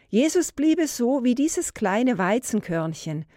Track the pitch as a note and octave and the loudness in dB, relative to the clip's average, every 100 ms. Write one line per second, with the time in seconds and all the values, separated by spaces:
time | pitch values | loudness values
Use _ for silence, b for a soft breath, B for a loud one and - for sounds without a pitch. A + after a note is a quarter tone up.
0 | b G3+ D4+ F4+ D#4+ - D#4 D#4+ D#4 - | b 2 2 2 -2 0 2 2 0 0
1 | A#3+ C#4 B3 A#3+ D4+ - E4 - G3+ G3+ | 0 2 2 2 0 -2 -6 -2 -2 2
2 | B3+ G3+ F#3 A3+ - G#3+ - E3 D#3+ D#3+ | 2 2 2 0 0 -4 -2 -4 -4 -6
3 | - D#3 D#3 | -6 -8 -8